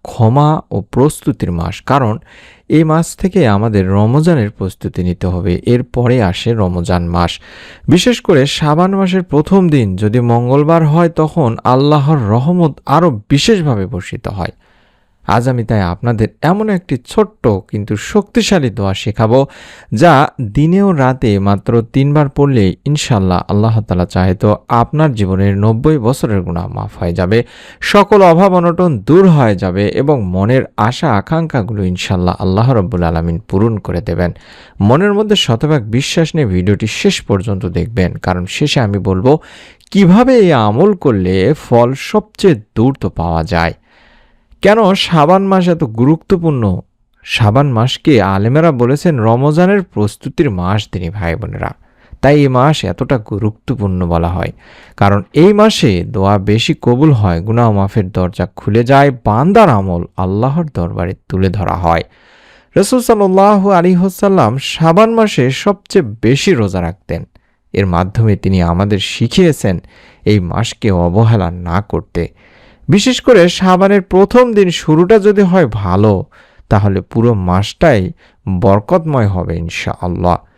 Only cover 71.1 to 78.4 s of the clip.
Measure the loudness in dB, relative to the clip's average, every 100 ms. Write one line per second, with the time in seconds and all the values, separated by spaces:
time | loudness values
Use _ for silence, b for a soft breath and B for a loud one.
71.1 | 2 2 2 -2 -6 -6 -4 -4 -6 -6
72.1 | -8 -8 _ b b b b b 2 2
73.1 | 0 4 4 4 2 0 2 2 0 0
74.1 | 2 4 4 2 2 0 0 0 2 4
75.1 | 4 4 2 2 2 0 -2 -2 2 2
76.1 | 0 -4 b b b b 0 0 -2 -4
77.1 | -2 0 0 0 -2 -2 0 2 2 -2
78.1 | -8 b b